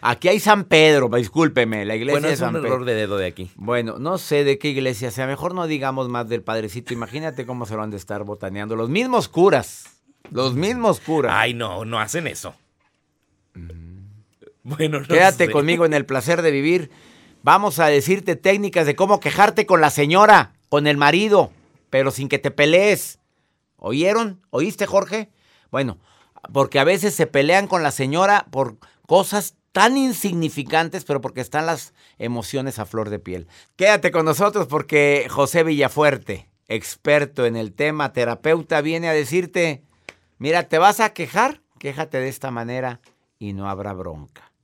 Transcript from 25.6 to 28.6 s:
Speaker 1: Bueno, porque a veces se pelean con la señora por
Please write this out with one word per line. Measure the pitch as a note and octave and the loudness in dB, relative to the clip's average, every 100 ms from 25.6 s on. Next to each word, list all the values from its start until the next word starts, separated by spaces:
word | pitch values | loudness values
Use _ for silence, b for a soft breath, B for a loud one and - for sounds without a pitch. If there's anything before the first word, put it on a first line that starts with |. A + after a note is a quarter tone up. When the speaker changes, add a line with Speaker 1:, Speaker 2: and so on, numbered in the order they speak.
| _ | _
Speaker 1:
Bueno, | B2+ C3+ F2 b b b b - | -6 -6 -8 b b b b -6
porque | C3+ C#3 C#3 | -2 0 2
a | |
veces | C#3 F#3 G3+ | 2 2 0
se | - D#3 | -2 0
pelean | C#3+ C#3+ F#3 G3+ | 2 2 2 2
con | F#3 | -2
la | D3+ | -2
señora | - C3+ D#3 G3 G#3 - | -2 -4 0 2 2 0
por | C3 | -4